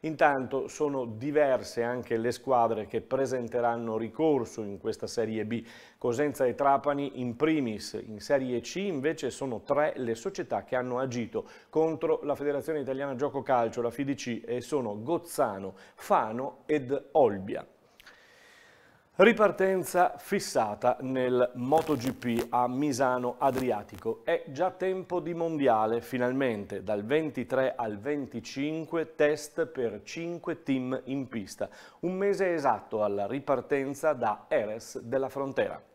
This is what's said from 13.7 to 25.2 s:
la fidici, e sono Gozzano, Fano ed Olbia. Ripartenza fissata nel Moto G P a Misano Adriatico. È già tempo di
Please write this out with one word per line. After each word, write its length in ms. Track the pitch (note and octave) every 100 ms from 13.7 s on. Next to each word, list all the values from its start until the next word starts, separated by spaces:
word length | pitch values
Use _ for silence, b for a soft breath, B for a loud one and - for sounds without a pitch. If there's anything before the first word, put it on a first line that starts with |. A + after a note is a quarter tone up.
| B2
la 100 | A#2
fidici, 500 | A#2 C#3 C3+ - A2+
e 180 | - B2
sono 420 | A#2+ D3 A#2 G#2
Gozzano, 760 | A#2 E3+ E3+ - B2+ G2 F#2+ F#2+ B B
Fano 680 | - F#3 A2+ A2+ C#3 - -
ed 360 | D3+ B2 C#3 -
Olbia. 520 | D#3 B2+ G2+ G2 - - _ _ B B B B B B B B B B B B -
Ripartenza 1000 | G3+ A3+ G#3 - F#3+ F#3+ D#3 F3+ F3+ -
fissata 800 | - G3+ - C#3 G#2+ G#2 B2 B2
nel 500 | C3 C3 B2+ B2 B2
Moto 420 | B2 B2 D#3 D#3+ C#3+
G 180 | B2
P 340 | - B2+ A#2 A#2+
a 180 | B2 B2
Misano 680 | B2+ D3 A#2+ C3 B2+ B2 -
Adriatico. 840 | C#3 C3 B2+ G#2 G#2 G2+ A2+ A2+
È 220 | - E3+ -
già 240 | C3+ F3+
tempo 480 | F3+ F#3 F#3+ F3
di 160 | F3